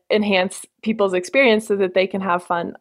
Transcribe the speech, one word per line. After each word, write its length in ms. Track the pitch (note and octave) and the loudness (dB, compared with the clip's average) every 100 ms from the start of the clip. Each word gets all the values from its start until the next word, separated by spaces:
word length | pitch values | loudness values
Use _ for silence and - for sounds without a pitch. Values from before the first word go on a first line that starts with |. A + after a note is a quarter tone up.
| - | -2
enhance 560 | G#3+ G#3 F#3+ F#3+ - - _ | 0 2 2 0 -4 -18 _
people's 300 | A3 A3 G3+ | -4 0 0
experience 540 | F3+ F3+ C4+ C4 G#3+ G#3+ | 0 0 2 4 4 0
so 80 | G3+ | -2
that 180 | F#3 | 0
they 140 | F#3+ F#3+ | 0 0
can 140 | G3 | -2
have 200 | F#3+ F3 | -2 -2
fun 360 | - F3 F3 - | -2 -4 -6 -6